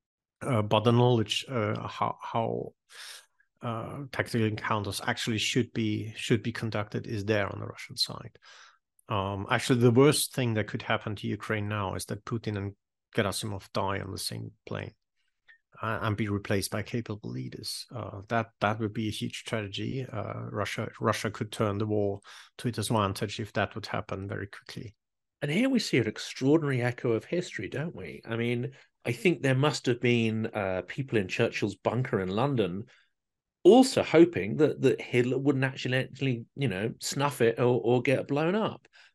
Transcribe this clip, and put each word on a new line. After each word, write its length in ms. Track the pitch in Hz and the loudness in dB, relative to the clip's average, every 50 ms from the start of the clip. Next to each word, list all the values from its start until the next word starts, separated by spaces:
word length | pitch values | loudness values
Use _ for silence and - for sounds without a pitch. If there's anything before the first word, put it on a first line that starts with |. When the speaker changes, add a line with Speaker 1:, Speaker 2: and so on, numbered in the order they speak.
| _ _ _ _ _ _ _ - | _ _ _ _ _ _ _ -8
Speaker 1:
Uh, 220 | - - 131 107 | -4 0 0 2
but 220 | 107 104 110 107 104 | 2 4 4 4 6
the 80 | 120 | 6
knowledge, 540 | 117 120 123 123 123 113 107 - - - - - | 6 6 6 6 6 4 2 0 -2 -4 -4 -4
uh, 380 | 135 120 107 107 110 113 113 - | -2 -2 0 0 -2 -4 -6 -8
how, 280 | - - 110 113 - - | -4 -2 -2 -2 -2 -6
how, 520 | - - - 117 113 117 58 58 - - _ _ _ _ - - - - - - - _ _ _ _ _ _ - | -8 -6 -4 -2 -2 -2 -4 -4 -6 -10 _ _ _ _ -20 -18 -16 -16 -16 -18 -20 _ _ _ _ _ _ -12
uh, 420 | - 120 113 113 117 - - 139 143 123 | -8 -8 -6 -6 -8 -8 -10 -10 -12 -8
tactical 340 | - - 113 - - 117 110 | -4 -4 -4 -2 0 0 0
encounters 540 | 107 107 110 - - 113 107 101 101 98 - - | 0 0 -2 -2 -2 -2 -2 -2 -4 -6 -4 -2
actually 340 | - 117 - - 123 113 104 | -2 -2 -2 -2 -4 -2 -2
should 340 | - - - 131 120 - | -2 0 0 0 0 0
be, 400 | - 113 113 107 107 107 107 113 - | -2 -2 -2 0 -2 -2 -6 -8 -10
should 260 | - - - 127 110 | -6 0 0 0 0
be 100 | - 123 | 0 -4
conducted 540 | 113 - - 110 107 107 104 - - 117 104 | -6 -4 -6 -4 -4 -4 -4 -4 -6 -8 -6
is 180 | - 117 104 98 | -6 -6 -6 0
there 220 | 104 110 104 98 - | 0 2 2 0 -2
on 60 | - 104 | -4 -8
the 60 | 107 | -10
Russian 300 | - - - - - - | -10 -12 -12 -14 -12 -6
side. 420 | - - - - - - - _ - _ - - - - - _ _ _ _ _ _ _ - | -6 -6 -6 -6 -12 -14 -16 _ -20 _ -20 -20 -20 -20 -20 _ _ _ _ _ _ _ -4
Um, 360 | 110 101 95 98 101 98 101 - | -2 -2 -2 -2 -4 -4 -2 0
actually, 300 | 127 113 - - 135 120 | 0 0 2 2 4 6
the 100 | 117 123 | 6 6
worst 440 | 113 123 139 151 143 - - - - | 8 8 8 8 6 4 0 -4 -2
thing 200 | - 127 117 110 | -2 0 0 0
that 120 | 107 101 | 0 -2
could 160 | - - 117 | -4 -6 -8
happen 340 | - - 113 107 - 110 104 | -2 -2 -2 -2 -2 -6 -8
to 100 | 101 - | -6 -6
Ukraine 400 | 113 107 101 - - 110 107 101 | -6 -6 -6 -4 -4 -4 -4 -2
now 280 | 104 107 104 101 95 95 | -4 -2 -2 -2 -4 -4
is 100 | 95 - | -6 -6
that 200 | - 113 104 - | -8 -8 -8 -8
Putin 300 | - 123 107 - 110 104 98 | -8 -8 -6 -4 -4 -4 -4
and 160 | 98 101 101 _ _ _ _ _ _ _ - | -4 -6 -8 _ _ _ _ _ _ _ -2
Gerasimov 500 | - 107 98 90 - - 107 101 90 - - | -2 0 0 -2 -4 -6 -8 -8 -10 -10 -6
die 280 | - 110 98 95 98 98 | -4 -2 -2 0 -2 -4
on 120 | 101 95 | -4 -6
the 60 | 98 98 | -8 -8
same 340 | - - 117 113 - 110 - _ - | -8 -8 -8 -8 -10 -12 -14 _ -12
plane, 260 | - - 52 50 - _ _ _ _ _ _ _ _ _ _ _ _ - _ _ _ _ - | -10 -8 -8 -8 -10 _ _ _ _ _ _ _ _ _ _ _ _ -20 _ _ _ _ -8
uh, 200 | - 110 110 95 | -4 -4 -4 -2
and 120 | 95 110 104 | -2 -2 -2
be 140 | 101 113 101 | -2 -2 -2
replaced 420 | 101 101 98 - 107 98 95 - | -4 -4 -2 0 -2 0 0 -2
by 120 | - 110 | -4 -6
capable 480 | - - - 120 113 - 107 107 - 117 | -6 -4 -6 -6 -6 -6 -10 -10 -8 -10
leaders. 560 | 120 131 127 123 120 120 113 - - - - - - | -8 -8 -10 -10 -12 -12 -12 -10 -10 -12 -12 -12 -12
Uh, 260 | 117 107 95 101 98 101 - | -10 -10 -10 -10 -12 -6 -2
that, 220 | 117 117 110 - _ - | -2 -2 -2 -2 _ 0
that 180 | - 104 107 113 | 0 0 0 0
would 120 | 113 104 | -4 -4
be 160 | 104 117 110 107 | -4 -4 -4 -4
a 40 | |
huge 320 | 104 - 120 117 - - - | -4 -4 -8 -8 -8 -10 -8
tragedy. 600 | - 120 110 104 101 104 107 107 117 123 135 127 | -6 -4 -4 -4 -6 -8 -8 -6 -6 -6 -6 -8
Uh, 380 | - - 107 101 107 110 110 117 117 | -8 -8 -8 -6 -6 -8 -8 -10 -6
Russia, 400 | - 110 101 - - - 110 - - - | -4 -4 -4 -4 -4 -6 -8 -8 -6 -2
Russia 300 | 123 113 107 - - 110 | 0 0 0 0 -2 -6
could 200 | 107 - 113 104 | -4 -6 -8 -6
turn 280 | - - 113 104 101 101 | -2 -2 0 0 0 -2
the 80 | 110 | -2
war 340 | 107 107 104 101 101 101 101 - - - - - - _ - | 0 0 0 0 0 -2 -6 -10 -18 -20 -20 -20 -20 _ -6
to 100 | - 127 | -6 -4
its 100 | 110 - | -4 -4
advantage 600 | 104 - 123 110 101 95 98 - 117 104 - - | -2 0 2 2 2 2 0 -2 -6 -6 -6 -8
if 100 | 110 - - | -8 -4 -2
that 200 | 110 98 - - | -2 -2 -2 -4
would 120 | - 95 | -10 -10
happen 420 | - - 107 107 - 104 95 95 98 | -6 -6 -6 -6 -6 -8 -8 -6 -8
very 180 | 104 101 98 | -8 -8 -8
quickly. 480 | - - - - - - - - 104 - _ _ _ _ _ _ _ _ - | -10 -12 -18 -16 -16 -14 -14 -14 -16 -18 _ _ _ _ _ _ _ _ -8
Speaker 2:
And 100 | - 143 | -6 -2
here 200 | 151 202 254 269 | 0 0 2 2
we 80 | 269 226 | 2 0
see 180 | - - - | 0 2 2
an 100 | 135 113 | 4 2
extraordinary 760 | 107 - - - - - - 131 135 147 170 151 143 135 123 | 2 -2 -6 -10 -10 -6 0 4 4 4 4 4 2 0 2
echo 300 | 120 123 120 - - 123 | 0 0 -2 0 0 0
of 120 | 113 107 - | 0 0 0
history, 440 | - 170 175 180 - - - 98 90 | -2 -4 -4 -4 -4 -6 -8 -8 -6
don't 280 | - 123 147 175 - | -6 -6 -6 -6 -8
we? 240 | - 92 - - - - - | -10 -12 -12 -12 -12 -8 -6
I 80 | 113 | -2
mean, 360 | 113 117 120 120 120 123 127 - - - _ _ _ - | -2 0 0 0 -2 -4 -6 -8 -12 -20 _ _ _ -4
I 60 | - | -4
think 280 | 120 - - 185 160 - | -2 2 4 4 4 4
there 140 | - 135 131 | 2 2 4
must 320 | 131 143 151 139 - - | 4 4 2 2 2 0
have 160 | 135 120 - | 0 0 2
been, 460 | - 123 120 117 113 110 110 110 110 - | 4 2 4 4 4 2 0 0 -2 -2
uh, 340 | - 107 98 95 92 92 90 | -2 -2 -2 0 -2 -2 -4
people 300 | - - - 131 135 123 | -6 -6 -8 -6 0 0
in 120 | 110 95 92 | 0 0 0
Churchill's 480 | - - 117 113 - - 123 101 101 | 0 2 2 2 2 0 -2 -2 -2
bunker 440 | _ - 110 104 117 127 - - 101 | _ -2 0 0 0 0 0 0 0
in 80 | 95 90 | 0 0
London 560 | 95 107 127 143 143 117 101 90 87 98 - - - _ _ _ _ _ _ _ _ _ _ _ _ _ - | 0 0 0 0 2 2 0 0 -2 -6 -10 -12 -18 _ _ _ _ _ _ _ _ _ _ _ _ _ 8
also 380 | - 220 262 254 - - - | 10 10 10 10 8 4 0
hoping 540 | 92 - - 160 170 170 - - 92 104 117 | 2 6 8 8 8 8 6 -2 -2 -2 2
that, 240 | 139 156 - - 139 | 2 2 2 2 4
that 180 | 131 131 107 - | 4 4 4 2
Hitler 360 | - - - 120 120 123 135 | -2 2 2 4 4 4 2
wouldn't 280 | 135 139 139 139 131 135 | 0 2 2 2 2 2
actually, 340 | 131 131 - - 131 127 131 | -2 -2 -4 -4 -2 0 0
actually, 460 | 127 127 - - 139 135 123 117 117 _ - | -2 -2 -6 -4 -2 -2 -2 -2 -6 _ -6
you 120 | - 143 117 | -2 -2 0
know, 240 | 92 92 104 120 - - | 0 0 -2 -4 -4 -6
snuff 400 | - - - 139 139 143 135 - | -8 -6 -2 0 0 0 2 4
it 180 | 123 113 113 - | 4 4 4 4
or, 220 | 127 123 127 113 | 2 2 2 2
or 180 | - 113 123 127 | 2 2 2 2
get 280 | 123 139 131 104 90 87 | 4 2 2 2 0 -2
blown 260 | 139 143 160 170 190 | 0 0 0 2 0
up, 320 | 220 208 156 - - _ _ _ - - _ _ | 0 0 -2 -4 -8 _ _ _ -20 -20 _ _